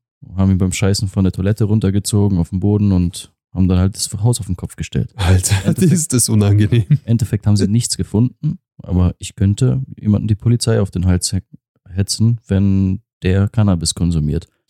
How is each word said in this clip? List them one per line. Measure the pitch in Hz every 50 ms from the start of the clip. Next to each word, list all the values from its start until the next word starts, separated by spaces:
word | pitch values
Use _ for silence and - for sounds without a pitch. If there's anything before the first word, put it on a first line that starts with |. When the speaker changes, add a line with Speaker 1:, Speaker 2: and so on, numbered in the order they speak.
| _ _ _ _ - - 82
Speaker 1:
haben | 95 95 95
ihn | 95 90
beim | 95 92 90
Scheißen | - 101 95 101 - 110 95
von | - 104 95
der | 90
Toilette | - - 92 101 107 - 110
runtergezogen | 98 107 110 95 98 95 101 - - - 101 101 101 98 87
auf | 82 -
den | - 92
Boden | 98 101 104 101 104 101
und | 95 90 90 85 - - - - _ _ _ _ -
haben | 90 95 90
dann | 92 90
halt | 92 98 101
das | - - - -
Haus | 95 101 123 120 -
auf | 92 -
den | 87
Kopf | - - - - -
gestellt. | 82 - - 62 - - _ -
Speaker 2:
Alter, | 95 85 92 92 - - 104 98 -
Speaker 1:
Im | 101
Endeffekt | - - 185 156 156
Speaker 2:
ist | 175 151 - 127
das | 120 - -
unangenehm. | 113 104 104 101 101 104 107 - - - 98 -
Speaker 1:
im | 147 - -
Endeffekt | - 117 107 107 - 117 104 -
haben | 107 104 101
sie | 101 95
nichts | 107 120 117 - - -
gefunden, | 92 - - 104 123 127 - - - 151 185 - _ _ _ _
aber | - - 90 90 90 87 - _
ich | - - -
könnte | - 98 98 101 - 127 127 127 131 131 - - -
jemanden | - 107 104 98 - 107
die | 107
Polizei | - - 117 120 117 - 113 113 113
auf | 101 90
den | - 90 87
Hals | 92 87 87 - -
he-, | 101 95 - _ - - _ _ _ _ _ -
hetzen, | 90 98 98 - - - 110 117 117 113 _ -
wenn | 98 95 101 98 95 98 95 95 95 107 _ _ _ _
der | - 92 90 98 101 101
Cannabis | - 113 104 101 90 85 80 80 -
konsumiert. | - 87 87 85 80 73 73 73 80 - _ _ _ _ _